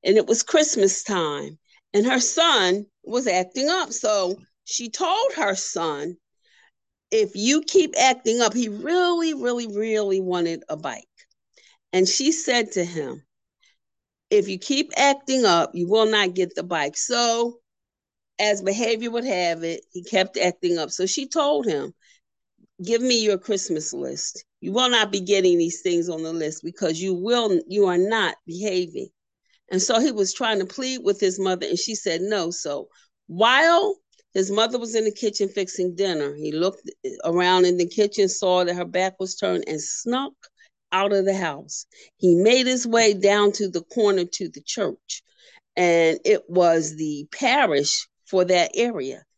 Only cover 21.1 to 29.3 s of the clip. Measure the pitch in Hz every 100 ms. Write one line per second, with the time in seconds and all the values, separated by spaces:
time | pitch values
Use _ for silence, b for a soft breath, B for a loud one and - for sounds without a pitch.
21.1 | - 269 330 285 294 247 147 - - b
22.1 | b _ _ _ _ _ _ 180 233 254
23.1 | 240 214 190 - 196 - 156 156 139 135
24.1 | 143 - - - _ 175 208 254 240 208
25.1 | 196 185 202 185 175 170 170 185 170 170
26.1 | 160 160 165 156 160 165 175 185 165 190
27.1 | 180 196 240 220 180 165 202 196 175 196
28.1 | 226 180 - - 170 208 185 175 165 -
29.1 | _ _